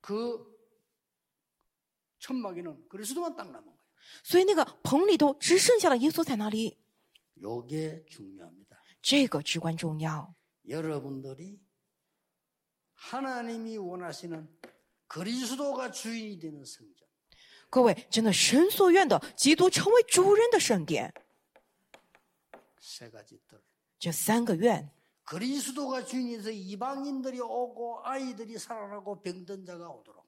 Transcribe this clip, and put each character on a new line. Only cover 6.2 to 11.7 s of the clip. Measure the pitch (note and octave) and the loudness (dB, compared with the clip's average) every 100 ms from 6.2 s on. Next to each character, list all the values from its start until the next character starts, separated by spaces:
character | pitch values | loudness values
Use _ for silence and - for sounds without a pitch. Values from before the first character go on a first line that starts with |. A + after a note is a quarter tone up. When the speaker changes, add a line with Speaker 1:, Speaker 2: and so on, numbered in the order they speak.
Speaker 2:
在 | D#4+ A#3 | -2 -2
那 | G#3 | -2
里。 | G#3+ A3 - _ _ _ _ _ _ | -2 -4 -8 _ _ _ _ _ _
Speaker 1:
요게 | G2+ A#2+ A#2+ D#3 D#3 D#3+ D#3+ | -10 -10 -8 -8 -6 -10 _
중요합니다. | - G2 F#2+ E2+ F2+ _ _ _ _ | -20 -20 -20 -20 _ _ _ _ _
Speaker 2:
这 | - C#4 C4 | 0 2 2
个 | D3 | 0
至 | D3 E3+ | -4 -4
关 | E3 E3 | -4 -6
重 | E3+ D#3 | -6 -6
要。 | D#3+ D#3 - F3 _ _ - | -6 -6 -10 _ _ _ -10
Speaker 1:
여러분들이 | D3 D#3+ D3+ C3+ C3+ C3+ C3+ F#3 G3+ _ | -8 -6 -6 -8 -12 -12 -16 -18 -20 _